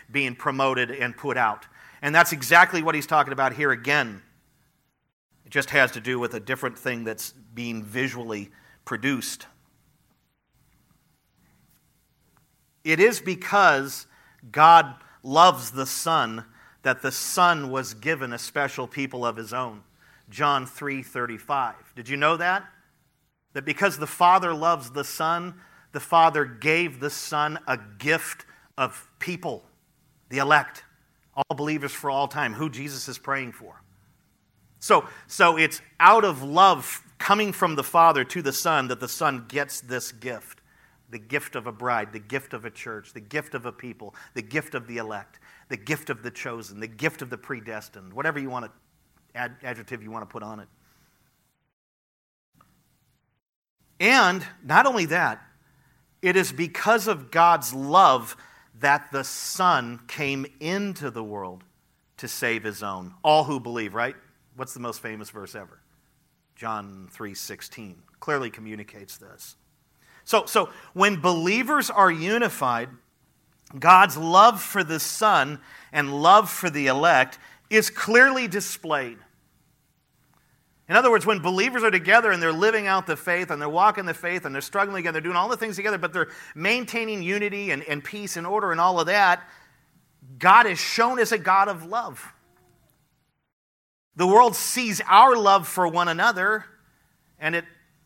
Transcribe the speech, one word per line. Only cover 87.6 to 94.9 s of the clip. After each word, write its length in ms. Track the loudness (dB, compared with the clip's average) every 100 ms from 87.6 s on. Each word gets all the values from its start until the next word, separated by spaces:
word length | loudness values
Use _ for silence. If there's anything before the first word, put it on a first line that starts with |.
| -6
and, 120 | -6
and 180 | -6 -8
peace 340 | -8 -12 -10 -8
and 100 | -4
order 240 | -4 -2
and 80 | 0
all 200 | 2 2
of 80 | 0
that, 380 | 4 4 2 -4 -20 _ _ _ _ _ _ -20 2
God 260 | 6 8 6
is 140 | 0
shown 400 | -4 0 0 2
as 140 | 0
a 40 | 0
God 300 | 2 2 2
of 180 | -2 -8
love. 480 | -8 -8 -14 -20 _ _ _ _ _ _ _ _ _ _ _ _ _ _ _ _ _ _ -2
The 120 | 6
world 280 | 8 8 4
sees 460 | -4 -4 -4